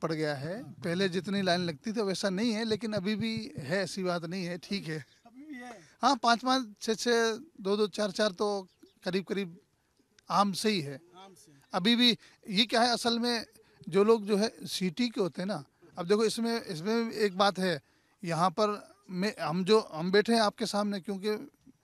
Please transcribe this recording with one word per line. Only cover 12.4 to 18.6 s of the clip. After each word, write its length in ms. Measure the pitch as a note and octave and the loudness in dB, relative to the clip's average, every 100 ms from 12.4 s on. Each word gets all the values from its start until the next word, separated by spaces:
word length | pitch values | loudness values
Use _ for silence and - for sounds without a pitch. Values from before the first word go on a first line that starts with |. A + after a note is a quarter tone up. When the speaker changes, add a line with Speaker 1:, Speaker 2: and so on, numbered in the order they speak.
| - | 0
Speaker 1:
ये 140 | F#3+ | 4
क्या 160 | A3+ A#3+ | 4 6
है, 120 | B3 | 4
असल 260 | A#3 A#3+ A#3 | 2 0 0
में 260 | A#3+ A#3 - - _ - - | 0 -2 -6 -16 _ -20 0
जो 140 | F3+ | 4
लोग 200 | G#3 A3+ | 6 6
जो 120 | G3+ G3 | 4 2
है 160 | A3 - - | 0 -2 -10
सिटी 420 | - F#3 D#3 A#3+ | -4 -2 0 -2
के 120 | A3+ | 0
होते 220 | F3+ - | -2 -2
हैं 40 | F#3 | -6
ना, 180 | E3 C#3 _ - - | -6 -10 _ -16 -6
अब 80 | F3 | 0
देखो 180 | G#3+ | 2
इसमें, 380 | A3 - A#3 A#3 | 2 0 -2 -2
इसमें 500 | - D#3+ F#3 A#3 A3+ | -6 -6 -2 -2 -2
एक 260 | - G#3 F3+ | 0 0 4
बात 200 | G3+ F#3 | 2 2
है, 220 | F#3 D3+ - _ _ _ | -2 -2 -8 _ _ _
यहाँ 260 | F3 D#3+ F3+ | -4 0 2
पर 440 | E3+ | 2